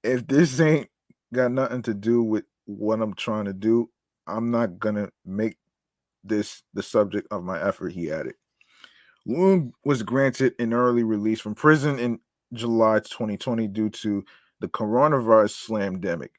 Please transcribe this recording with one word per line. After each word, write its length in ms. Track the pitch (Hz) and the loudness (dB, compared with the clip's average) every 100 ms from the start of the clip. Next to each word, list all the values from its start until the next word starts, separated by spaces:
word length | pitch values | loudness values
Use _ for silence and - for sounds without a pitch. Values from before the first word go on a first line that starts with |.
If 240 | 110 127 117 | -2 -2 2
this 320 | 139 170 127 | 4 4 4
ain't 280 | 160 156 117 _ _ _ _ | 4 4 0 _ _ _ _
got 180 | 120 123 | 0 2
nothing 300 | 131 131 123 | 2 -2 -2
to 100 | 123 | -4
do 300 | 104 107 120 | -2 2 2
with 220 | 113 107 - _ - | 2 -2 -4 _ -16
what 360 | 101 107 110 | -6 -2 0
I'm 120 | 110 | -2
trying 320 | 98 - 107 101 | -4 -4 -4 -4
to 80 | |
do. 360 | 95 110 117 113 _ _ _ - | -2 2 2 0 _ _ _ -8
I'm 240 | 107 117 | -4 -2
not 280 | 117 113 87 | 0 -2 -2
gonna 300 | 107 104 101 _ - | -4 -2 -6 _ -10
make 320 | 98 110 - _ _ _ _ _ _ | -4 -4 -6 _ _ _ _ _ _
this 400 | 98 107 107 - _ | -4 -4 -4 -10 _
the 100 | - | -10
subject 440 | - 113 101 101 - | -2 0 0 -2 -6
of 120 | 101 | -8
my 180 | 90 87 | -6 -4
effort, 320 | 95 - 92 | -4 -4 -8
he 180 | 90 80 | -6 -6
added. 240 | 80 64 - _ _ _ _ - _ _ _ - | -6 -8 -12 _ _ _ _ -20 _ _ _ -6
Woon 480 | 131 190 190 127 - | 2 4 4 0 -6
was 200 | 143 135 | -2 -2
granted 500 | 107 127 135 - 135 - | 0 2 2 2 0 0
an 140 | 117 | -2
early 300 | 117 123 120 | 2 2 2
release 360 | 113 107 107 110 | 2 0 0 -2
from 160 | 107 107 | -6 2
prison 440 | 151 156 147 135 | 4 4 2 -2
in 200 | 120 113 _ _ _ | -4 -6 _ _ _
July 460 | 117 117 113 110 107 | -8 -2 2 4 4
twenty 380 | - - 113 101 | -2 -8 -6 -6
twenty 300 | - 113 110 | -4 -4 -4
due 220 | 101 107 | -2 -4
to 340 | - 107 101 - _ _ _ | -2 -4 -4 -6 _ _ _
the 80 | 90 | -10
coronavirus 1000 | - 107 120 151 139 113 110 104 - - | -6 -2 2 2 2 6 6 6 -2 -6
slamdemic. 640 | 110 98 92 90 82 - | -4 -4 -4 -4 -6 -8